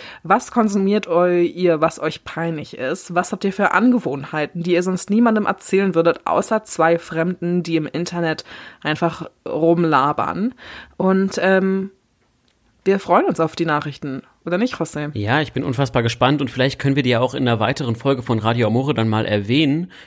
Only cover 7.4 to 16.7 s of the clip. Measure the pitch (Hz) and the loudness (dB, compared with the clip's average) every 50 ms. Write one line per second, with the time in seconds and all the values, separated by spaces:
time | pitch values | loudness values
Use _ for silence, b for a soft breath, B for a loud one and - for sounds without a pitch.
7.4 | 175 175 175 180 165 170 165 160 156 147 - 160 175 - 170 175 170 160 156 - | -4 -2 0 0 0 0 -2 -2 -2 -2 -4 -6 -6 -4 -4 -2 -2 -2 -2 -4
8.4 | B B B B B B B B - 151 151 - 175 165 - - 160 - - _ | B B B B B B B B -4 -4 -2 0 -2 -2 -2 -4 -12 -16 -16 _
9.4 | _ - - 151 156 165 170 170 170 160 151 135 135 143 151 - - - 82 170 | _ -6 -2 2 4 4 4 4 2 2 4 4 2 2 0 -2 -2 -4 -2 -2
10.4 | 196 247 254 B B B B B B B B _ 185 185 190 190 196 190 - - | -4 -4 -6 B B B B B B B B _ 0 2 2 2 2 0 -2 0
11.4 | 165 190 190 190 190 190 190 190 190 196 - _ _ _ _ _ _ _ _ _ | 0 2 2 2 2 2 0 -2 -4 -6 -12 _ _ _ _ _ _ _ _ _
12.4 | _ _ _ _ _ _ _ _ _ 190 196 196 - - 170 208 349 403 - - | _ _ _ _ _ _ _ _ _ 0 0 0 2 2 4 4 4 2 0 0
13.4 | 165 156 - - 170 160 151 147 147 151 139 - - 143 131 131 - _ _ _ | -2 -2 -2 -4 -2 0 0 -2 -2 -6 -10 -10 -10 -10 -10 -10 -12 _ _ _
14.4 | _ 175 170 185 226 254 - - 165 - - 147 151 147 143 113 101 104 123 151 | _ -4 -2 -2 -2 -2 -2 -4 -6 -6 -4 -6 -8 -6 -6 -4 -2 0 0 0
15.4 | 151 123 - - - - 123 117 143 123 117 127 117 117 117 - 127 127 147 147 | 0 -2 -4 -6 -4 -4 -2 0 -2 0 0 0 0 0 0 2 2 2 2 2
16.4 | 147 123 - - 131 135 | 0 -4 -2 0 0 0